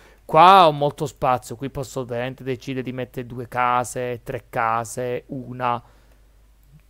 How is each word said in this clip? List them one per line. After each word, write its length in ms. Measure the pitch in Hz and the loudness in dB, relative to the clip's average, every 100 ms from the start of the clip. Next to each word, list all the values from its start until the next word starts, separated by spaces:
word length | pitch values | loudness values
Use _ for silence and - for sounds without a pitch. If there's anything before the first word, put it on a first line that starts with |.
| - - - | -20 -20 2
Qua 420 | 156 175 196 165 | 6 10 10 8
ho 40 | |
molto 340 | 147 143 - 147 | 4 -2 -2 -8
spazio, 500 | - 139 123 - 117 | -2 0 0 -4 -10
qui 140 | 135 | -8
posso 340 | 143 127 139 | -8 -8 -8
veramente 400 | 120 120 127 127 | -6 -6 -6 -8
decidere 380 | 131 120 - 131 | -8 -8 -6 -8
di 100 | 127 | -6
mettere 360 | 127 123 135 123 | -8 -8 -10 -12
due 200 | 123 120 | -12 -6
case, 760 | 123 123 123 123 135 123 117 | 0 2 2 -2 -4 -6 -8
tre 220 | - 123 - | -8 -12 -8
case, 760 | 127 113 113 113 - 123 127 - | -2 0 -2 -4 -6 -6 -6 -8
una. 540 | 135 120 123 123 120 - _ _ _ _ _ _ _ _ - | -12 -10 -6 -4 -4 -6 _ _ _ _ _ _ _ _ -20